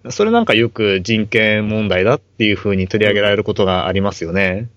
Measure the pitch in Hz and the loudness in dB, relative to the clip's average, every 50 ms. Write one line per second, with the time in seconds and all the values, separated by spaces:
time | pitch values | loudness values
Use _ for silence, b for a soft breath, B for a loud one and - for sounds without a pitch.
0 | _ 123 - - 208 220 233 240 226 - 117 107 117 117 - - 110 101 95 95 | _ -10 -4 -2 0 2 2 0 2 2 2 2 2 0 0 -2 0 0 0 0
1 | 90 110 113 107 107 104 - 113 110 107 107 107 107 107 107 110 107 101 90 92 | 0 -2 -2 -2 -2 0 0 2 2 2 2 0 -2 -2 -2 -2 -2 0 0 2
2 | 95 110 135 - _ _ _ - 110 107 101 - - 104 98 95 92 92 - 107 | 2 2 0 0 _ _ _ -2 0 0 0 -2 -2 -2 0 0 -2 -2 0 0
3 | 107 104 101 101 101 104 101 101 101 107 101 - 101 95 92 92 - 92 92 98 | 2 2 2 2 2 2 0 0 -2 -4 0 0 0 2 2 0 0 -2 -2 -2
4 | 95 101 95 - 85 82 87 98 98 92 92 101 117 117 _ | -2 -2 -4 -6 -8 -4 -2 0 0 0 -2 -4 -6 -10 _